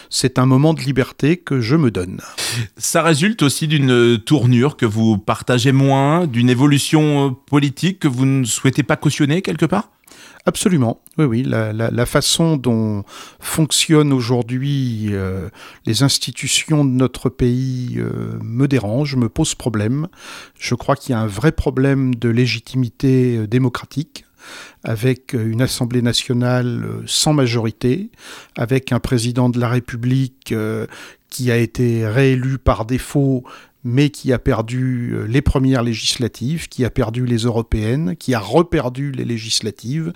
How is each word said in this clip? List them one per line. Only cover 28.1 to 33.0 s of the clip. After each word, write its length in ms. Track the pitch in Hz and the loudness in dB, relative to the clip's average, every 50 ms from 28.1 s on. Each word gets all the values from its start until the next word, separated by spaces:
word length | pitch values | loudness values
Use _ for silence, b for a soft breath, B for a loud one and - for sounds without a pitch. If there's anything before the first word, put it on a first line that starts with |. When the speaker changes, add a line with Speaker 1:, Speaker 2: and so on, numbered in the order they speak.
| B B B B B B B B B | B B B B B B B B B
Speaker 1:
avec 380 | - 123 110 131 131 - - 127 | -6 -2 0 0 -2 0 0 -2
un 60 | 117 | -2
président 480 | - - 131 117 110 123 120 127 123 123 | -2 0 0 0 0 0 0 2 2 2
de 100 | 117 123 | 2 0
la 80 | 120 | 0
République, 840 | 113 123 123 117 - 127 117 117 127 131 135 135 127 _ _ - - 117 | 0 -2 -2 -4 -4 -8 -4 -2 0 0 0 0 -2 _ _ -8 -6 -4
euh, 340 | 110 107 107 110 110 110 - B B B B B B _ - | -4 -4 -4 -4 -6 -8 -10 B B B B B B _ -14
qui 220 | - - 127 123 | -8 -4 -2 0
a 60 | 117 | 2
été 500 | 117 117 110 - - 123 120 117 113 113 | 2 0 0 0 0 0 0 0 0 0
réélu 500 | 107 107 135 135 135 131 127 123 131 135 | 0 2 2 2 4 2 2 0 -2 -4
par 280 | 131 - 131 120 - 131 | 0 0 0 0 0 0
défaut, 580 | 113 127 120 | -2 -4 -4